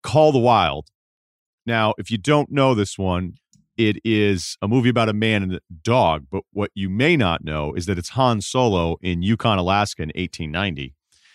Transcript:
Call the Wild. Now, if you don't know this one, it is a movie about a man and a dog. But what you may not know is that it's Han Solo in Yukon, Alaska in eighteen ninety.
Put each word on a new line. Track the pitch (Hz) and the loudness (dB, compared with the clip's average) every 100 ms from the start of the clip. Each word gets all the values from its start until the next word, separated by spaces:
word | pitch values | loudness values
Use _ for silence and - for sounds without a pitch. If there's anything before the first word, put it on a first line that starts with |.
Call | - 151 156 | -2 4 4
the | 135 | 4
Wild. | 120 110 85 71 - _ _ _ _ _ _ _ 117 | 4 4 2 -2 -10 _ _ _ _ _ _ _ -4
Now, | 113 107 - | 0 0 -2
if | 104 | -4
you | 113 | -4
don't | 92 147 143 | 2 0 2
know | 143 135 | 2 2
this | 113 101 - | 2 -2 -4
one, | 95 90 90 - _ _ _ - | -2 -2 -4 -10 _ _ _ 0
it | 110 101 | 0 0
is | 113 107 104 95 - - | 0 2 2 0 -4 -6
a | 104 | -2
movie | 123 120 | 2 2
about | 120 113 | 2 2
a | |
man | 107 110 107 | 2 0 0
and | 95 | 0
a | 92 - 82 | -6 -10 -8
dog. | 113 123 90 78 67 | 0 2 2 0 -4
But | 95 - | -10 -8
what | 98 101 | -6 -6
you | - 95 | -6 -6
may | 98 147 170 | 0 2 2
not | 95 82 | 2 0
know | - 76 76 | -4 -4 -4
is | - 87 | -6 -4
that | 90 | -4
it's | - | -4
Han | 131 131 110 | 0 0 0
Solo | - 127 123 95 82 85 | -2 0 2 2 0 -2
in | 92 87 | -4 -2
Yukon, | 92 113 117 98 | 0 0 2 0
Alaska | 87 101 104 - | 2 2 0 -4
in | 78 | -8
eighteen | - 90 - 78 | -6 -8 -8 -6
ninety. | 80 98 71 65 - _ _ _ | -4 -4 -6 -10 -14 _ _ _